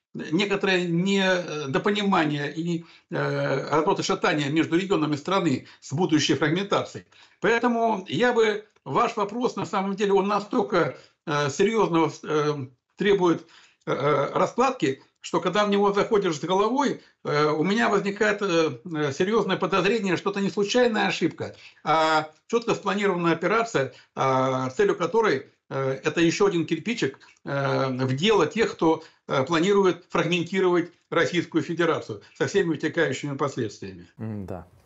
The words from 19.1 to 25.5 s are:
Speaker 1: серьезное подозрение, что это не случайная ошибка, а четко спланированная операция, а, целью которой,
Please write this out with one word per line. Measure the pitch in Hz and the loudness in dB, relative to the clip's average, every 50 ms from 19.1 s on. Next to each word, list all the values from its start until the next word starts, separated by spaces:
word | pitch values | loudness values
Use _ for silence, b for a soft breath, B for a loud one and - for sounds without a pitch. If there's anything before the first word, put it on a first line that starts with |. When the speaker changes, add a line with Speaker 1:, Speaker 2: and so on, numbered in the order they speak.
Speaker 1:
серьезное | 135 - 185 202 226 226 - 190 185 | 0 0 0 2 2 0 0 0 -2
подозрение, | - 190 170 196 185 165 202 240 220 196 190 165 | -2 -2 0 0 0 2 2 0 0 0 0 -2
что | - - 196 | -2 -2 -4
это | 202 202 | -2 -2
не | 196 185 | -2 -2
случайная | - 208 202 202 - 247 247 240 220 208 196 185 | 0 -2 -2 2 2 2 4 4 2 0 -2 -2
ошибка, | 160 - 185 151 - - 110 - - B B B B B - | -2 -2 -2 -2 -2 -6 -10 -10 -10 B B B B B -2
а | 147 151 160 156 160 160 151 156 - - _ _ | 0 2 2 2 2 2 0 -2 -4 -10 _ _
четко | - 226 240 233 208 165 | -4 -4 -2 0 -2 -4
спланированная | - - 202 190 208 202 196 180 175 170 170 | -2 -2 -4 -2 0 0 0 0 0 0 0
операция, | 160 156 185 175 214 226 226 - - 147 131 131 B B B B _ | 0 0 0 0 0 0 0 0 -2 -2 -2 -2 B B B B _
а, | 139 135 135 131 131 131 131 131 131 131 127 | -2 0 0 2 2 2 0 0 -2 -4 -2
целью | 127 - 208 202 - | 0 2 2 2 2
которой, | - 175 170 185 226 226 196 151 - - - | 0 -2 0 0 2 2 2 0 -2 -4 -10